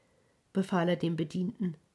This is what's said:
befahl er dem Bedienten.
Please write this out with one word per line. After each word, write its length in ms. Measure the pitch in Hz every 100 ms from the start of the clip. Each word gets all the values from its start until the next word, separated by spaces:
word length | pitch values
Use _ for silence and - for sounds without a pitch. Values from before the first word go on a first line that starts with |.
| _ _ _ _ _
befahl 360 | 190 185 196 170
er 80 | 170
dem 180 | 170
Bedienten. 600 | 165 160 185 180 - 180 156 _